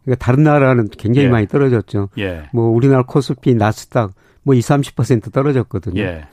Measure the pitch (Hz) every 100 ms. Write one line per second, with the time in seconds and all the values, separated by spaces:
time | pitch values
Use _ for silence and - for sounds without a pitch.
0 | - 123 - 127 156 147 131 123 104 -
1 | 107 123 135 120 101 147 139 120 - 104
2 | 98 - 98 85 76 117 113 113 135 135
3 | 123 151 131 139 139 117 104 - - 131
4 | 101 - _ _ 139 131 - 143 135 -
5 | 117 120 - 143 139 131 110 101 90 90
6 | 98 80 73